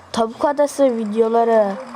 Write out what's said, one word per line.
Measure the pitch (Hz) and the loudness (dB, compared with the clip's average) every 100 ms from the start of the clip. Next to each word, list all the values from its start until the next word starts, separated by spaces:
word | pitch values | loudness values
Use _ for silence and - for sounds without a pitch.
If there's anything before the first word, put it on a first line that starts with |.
| - | -6
Tavuk | 220 226 240 311 | -4 -4 -2 -2
Adası | 285 285 - | 0 -2 2
videoları | 269 226 214 220 220 233 233 226 202 196 - | 2 2 -2 0 0 2 2 2 2 -2 -12